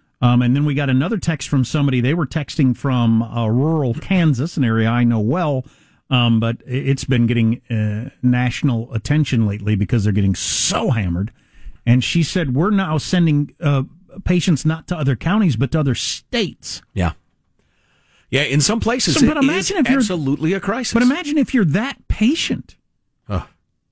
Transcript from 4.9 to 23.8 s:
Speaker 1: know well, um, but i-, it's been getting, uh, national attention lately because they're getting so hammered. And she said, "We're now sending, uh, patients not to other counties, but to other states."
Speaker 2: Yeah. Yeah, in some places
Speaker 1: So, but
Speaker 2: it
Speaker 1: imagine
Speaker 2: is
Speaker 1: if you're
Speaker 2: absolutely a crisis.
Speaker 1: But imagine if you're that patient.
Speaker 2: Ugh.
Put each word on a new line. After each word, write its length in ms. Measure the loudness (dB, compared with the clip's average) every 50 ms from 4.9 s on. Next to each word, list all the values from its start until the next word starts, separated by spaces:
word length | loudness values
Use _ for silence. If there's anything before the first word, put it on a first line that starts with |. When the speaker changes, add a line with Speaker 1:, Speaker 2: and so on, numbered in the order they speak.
| 2 2 2
Speaker 1:
know 160 | 2 2 2
well, 460 | 0 0 0 -2 -2 -2 -2 -4 -6 -8 -16 _ _ _ _ _ _ -2
um, 280 | 0 2 2 4 2 2
but 200 | 2 0 -2 -6 -8 -6
i-, 20 |
it's 320 | -6 -4 0 0 -2 -2 0
been 220 | 0 2 2 2
getting, 340 | 2 2 2 2 2 0 -2 -4 -4
uh, 400 | -4 -2 -2 -2 -2 -4 -8 -10 -10 _ 0
national 720 | 2 2 2 0 -2 -2 -2 -2 0 0 -2 -4 -6 -6
attention 520 | -6 -2 0 0 0 2 2 0 0 0 0
lately 260 | -2 -2 -2 -2 0
because 300 | 0 0 0 0 0 2
they're 80 | 2 2
getting 240 | 2 2 0 0
so 540 | -2 -4 -6 -4 -4 -2 -2 -2 -2 0 0
hammered. 420 | 0 0 0 -2 -2 -2 -4 -6 -8 _ _ _ _ -18 -16 -16 -16 -4 _
And 180 | 4 4 4 2
she 180 | 0 0 0 -2
said, 320 | 0 -2 -2 -2 0 0
"We're 160 | 0 0 2
now 280 | 2 0 0 0 -2 -4
sending, 560 | -2 0 0 2 2 4 2 2 0 -2 -6 _
uh, 240 | -2 0 0 0 -2 -4 -10 -20 -20 -20 -20 -6 -2
patients 420 | 0 0 2 2 2 0 2 0
not 200 | -2 -2 -2 -6 -8
to 80 | -6 -2
other 180 | 0 0 -2
counties, 400 | 0 -2 0 0 2 2 2 2
but 160 | 0 0 0 0
to 80 | 0
other 140 | 0 0 -2
states." 880 | -2 -4 -6 -8 -10 -10 _ -2 -2 -2 -2 -6 -10 -14 -14 -14 -14 -16 _ _
Speaker 2:
Yeah. 200 | -2 -2 -2 -2 -6 _ _ _ _ _ _ _ _ _ _ _ _ _ _ _ _ _ _ _ _ _ _
Yeah, 120 | -2 -2 0
in 180 | 0 0 0 0
some 180 | 0 0 0
places 360 | -2 -2 -2 -2 0 0 2
Speaker 1:
So, 100 | 4 4
but 100 | 4 4
Speaker 2:
it 80 | 2 2
Speaker 1:
imagine 320 | 2 2 0 -2 -2 -2
Speaker 2:
is 40 | 0 0
Speaker 1:
if 60 | 2
you're 80 | 2 2
Speaker 2:
absolutely 560 | 2 0 -2 -2 -2 -2 -2 -2 -2 -2 -2
a 60 | -2
crisis. 340 | -2 -4 -4 -4 -4 -2 0
Speaker 1:
But 80 | 2 2
imagine 340 | 2 2 0 -2 -2 0
if 160 | 0 0 2 2
you're 140 | 2 2
that 420 | 2 2 0 -2 -4 -8 -10 _ -6
patient. 680 | -2 2 2 2 2 0 -2 -4 -6 -6 -8 -14 -20 _ _ _ _ _ _ _ _ _ _ -6
Speaker 2:
Ugh. 180 | -6 -6 -6 -8 _ _ _ _ _ _